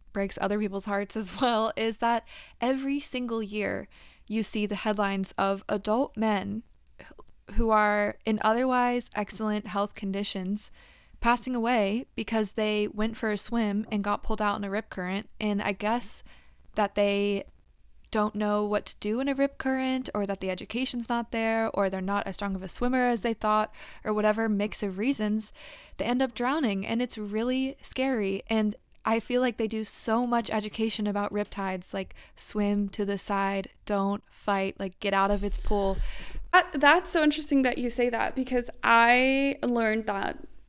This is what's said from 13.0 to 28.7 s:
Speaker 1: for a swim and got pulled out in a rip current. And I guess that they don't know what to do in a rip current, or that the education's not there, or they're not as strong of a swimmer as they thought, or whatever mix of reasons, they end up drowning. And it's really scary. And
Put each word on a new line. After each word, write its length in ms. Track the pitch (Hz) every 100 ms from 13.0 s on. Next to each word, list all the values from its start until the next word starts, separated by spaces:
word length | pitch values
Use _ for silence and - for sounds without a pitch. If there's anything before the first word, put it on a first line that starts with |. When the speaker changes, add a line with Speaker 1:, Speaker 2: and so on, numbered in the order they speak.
| 220 220
Speaker 1:
for 140 | 220
a 80 | 208
swim 480 | - 233 214 202 214
and 100 | 208
got 200 | 202 208
pulled 180 | - 214
out 160 | 208 202
in 80 |
a 60 | 202
rip 180 | 202 -
current. 400 | - 180 196 - -
And 220 | 214 202
I 120 | -
guess 500 | 190 208 240 - - - - - - -
that 200 | - 202
they 500 | - 202 202 202 196 - - - _ - - -
don't 240 | 220 214
know 300 | 208 208 208
what 220 | 208 208 -
to 100 | -
do 220 | 208 226
in 80 | 269
a 60 |
rip 240 | 269 277 277
current, 500 | 262 262 262 262 262
or 120 | 214 202
that 140 | 196
the 100 | 190
education's 580 | 185 - 240 254 247 226
not 220 | 233 233
there, 400 | 233 226 226 226
or 140 | - 196
they're 120 | 190
not 260 | 185 202 -
as 100 | 185
strong 200 | 202 190
of 60 |
a 60 | 175
swimmer 360 | - 247 254
as 160 | 247 233
they 140 | 233
thought, 380 | 226 214 214 214 - - -
or 80 | -
whatever 360 | 214 214 214 226
mix 340 | 202 208 -
of 160 | 202 185
reasons, 540 | 233 277 214 214 214 - - - - -
they 60 |
end 180 | - 247
up 120 | 262
drowning. 500 | - 240 302 262 196 -
And 140 | 233
it's 160 | 247 -
really 580 | 208 208 240 262 262 277
scary. 600 | - - 262 247 196 196 -
And 260 | 220 214